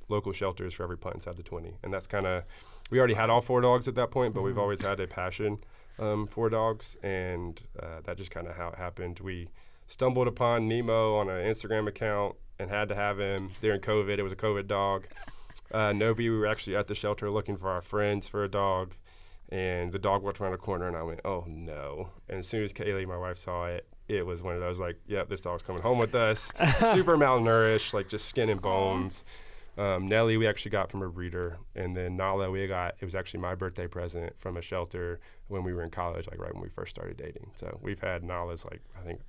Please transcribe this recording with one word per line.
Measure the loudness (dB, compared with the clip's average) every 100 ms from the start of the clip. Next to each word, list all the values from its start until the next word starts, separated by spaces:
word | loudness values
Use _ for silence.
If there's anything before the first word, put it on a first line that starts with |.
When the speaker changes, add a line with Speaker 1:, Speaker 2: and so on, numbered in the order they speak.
| -2
Speaker 1:
local | -2 0
shelters | -2 -2 -2 -6
for | -6
every | -6 -6
punt | -8
inside | -8 -10 -10
the |
twenty. | -10 -10 -10 -10
And | -6
that's | -6 -2
kinda, | 0 2 0 -2 -14 -18 -16 0
we | 4
already | 6
had | 6 6
all | 6
four | 6 4
dogs | 6 6 4
at |
that | 0 0
point, | 2 0
but | 2
we've | 0
Speaker 2:
Mm-hmm. | 2
Speaker 1:
always | 0 0
had | 0 0
a | -2
passion, | -2 -4 0 -2 -2 -8 -20 -16 -4
um, | 0 0 -2
for | 0 2
dogs. | 4 2 0 -8 -8
And, | -4 -2 -2 -4 -4 -8 -12 -12
uh, | -10 -10
that | -8 -8
just | -8
kinda | -8 -8
how | -6 -8
it |
happened. | -6 -8 -6 -8 -6
We | -8 -8 -8 -12 -18 -20 -12
stumbled | 0 2 4 2
upon | 4 4 4 4
Nemo | 2 4 4 6 4
on | 2
an | 0 0
Instagram | 0 0 0 0
account | 0 0 2 0 -4 -14 -8
and | -2
had | 0 0
to |
have | 0 0 0
him | 0 -2 -4 0
during | 2 2
covid. | 4 2 4 0
It |
was | 0
a | 0
covid | 0 0 2
dog. | 2 2 0 -4 -12 -12 -12 -12 -14 -4
Uh, | 2 4
Novi, | 4 4 4 2
we | 4
were | 2
actually | 2 0 0
at | 0
the |
shelter | -2 0 0 0
looking | -2 -2 -4
for | -2
our | -2
friends | -2 2 2 2 -2
for | -2
a | 0
dog. | 2 2 2 -2 -10 -18 -20 -18 -18 -8
And | -2 0 0 -2
the | 0
dog | 2 2
walked | 0 -4
around | -4
the | -2
corner, | -2 -2 -2
and | -4
I |
went, | -6 -6
"Oh, | -4 -4 -6
no." | -8 -8 -8 -8 -8 -10 -12 -8
And | -8
as | -4
soon | -2
as | -2
Kaylee, | -2 -2 -2 -2
my | -4
wife, | -4 -6
saw | -4 -4 -2
it, | -6 -8 -16 -4
it | -2
was | -2 -4
one | -4
of | -2
those, | -2 -2
like, | -4 -6 -4
"Yep, | -2 -2
this | -4
dog's | -4 -4
coming | -4 -2
home | 2 4
with | 4
us." | 4 4 2 -2 4
Speaker 2:
<laughs> | 6 8 8
Speaker 1:
Super | 6 8 8
malnourished, | 8 8 8 8 8 6 2
like, | -2 -2
just | -6 -2
skin | 2 4
and | 4
Speaker 3:
Aw. |
Speaker 1:
bones. | 4 4 4 2 -2 -6 -12 -16 -14 -14 -10 -2
Um, | 2 2 4
Nelly, | 4 6 6
we | 4
actually | 2 0
got | 0 0
from | -2
a | -6
breeder. | -4 -6 -4 -4 -6 -10
And | -6 -4 -2
then | -2 0
Nala, | 0 2 0
we | -2 -2
got, | -2 -2 -4
it |
was | -6
actually | -4 -6 -4
my | -4
birthday | -2 -4 -4 -6
present | -6 -6 -6 -8 -8
from | -8 -8
a |
shelter | -6 -4 -4 -4 -6 -6 -12 -16 -8
when | -4
we | -2
were | -4
in | -4
college, | -4 -4 -4 -8
like, | -8
right | -8
when | -8
we | -8
first | -8 -10
started | -8 -10 -10
dating. | -10 -12 -14 -12
So | -10 -8
we've | -8 -4
had | -4 -4
Nala's, | -4 -6 -6 -8
like, | -10 -14 -16 -14
I |
think | -10 -10